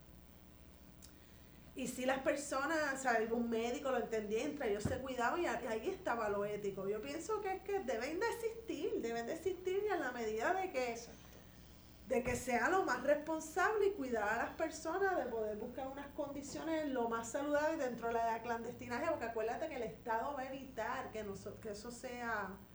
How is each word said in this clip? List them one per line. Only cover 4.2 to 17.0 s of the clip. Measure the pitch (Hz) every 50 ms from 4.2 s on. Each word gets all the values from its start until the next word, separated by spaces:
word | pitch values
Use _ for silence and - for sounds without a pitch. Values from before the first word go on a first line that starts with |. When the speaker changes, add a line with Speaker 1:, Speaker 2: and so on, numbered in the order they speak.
| 208 202 214 220 269
Speaker 1:
entre | 302 285 - 269 220
ellos | 202 208 208
se | - 254 254
cuidaban | 254 269 262 240 233 247 294 349
y | 339 277
a-, | 233 233 240
y | 247
ahí | 220 220 233 330
estaba | 392 - - 294 240 233 220 208
lo | 202 202 202
ético. | 208 208 208 208 196 190 196 190
Yo | 196 208 214
pienso | 220 277 285 330 320 - 440 415
que | 415 381 370
es | 381
que | - - 403 381
deben | 381 - 226 220 240 285 320 359
de | 453 466
existir, | - 466 466 440 - - - - 302 269 320 453 466 -
deben | - 233 233 233 233
de | 233 320
existir | 330 - 381 370 - - 370 370 403 415 427
y |
en | 381 339
la | 285 254
medida | 247 240 226 214 214 220 240 320 359
de | 381 381 370
que, | 294 262 254 240
Speaker 2:
Exacto. | 233 226 - - - - - - - - - - - - - - - - - - - - - -
Speaker 1:
de | 254 233 240
que | 247 247
sea | 247 - 254 240 226 233 277
lo | 359 381 359
más | 311 247 247 247
responsable | 277 294 294 294 320 320 311 - - - 359 359 415 440 427 392 381
y |
cuidar | - - 269 254 233 220 208 208
a | 220 233 269
las | 294
personas, | - - 339 320 320 - - 320 330 392 392 381 359 330
de | 254 240
poder | 226 226 214 214 214
buscar | 208 254 240 - - 262 269
unas | 269 285 285 -
condiciones | - - 294 277 285 285 277 - - 302 285 320 320 311 302 294
lo | 254 240